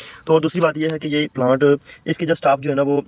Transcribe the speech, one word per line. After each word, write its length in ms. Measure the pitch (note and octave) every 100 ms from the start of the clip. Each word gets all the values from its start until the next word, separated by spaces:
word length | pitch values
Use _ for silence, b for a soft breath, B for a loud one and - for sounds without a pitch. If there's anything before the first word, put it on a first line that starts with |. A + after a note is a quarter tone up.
| B B -
तो 120 | D#3+
दूसरी 220 | D#3 F3
बात 160 | E3 D3+
ये 120 | D#3
है 100 | D#3
कि 80 | D#3
ये 220 | D3 D3+
प्लांट, 460 | - B2+ C3 C#3+ C#3+ - B -
इसके 180 | E3 D#3+
just 200 | E3 C#3+
आप 160 | C#3
जो 80 | C#3+
है 60 | C#3
ना, 60 |
वो, 240 | C#3 C#3+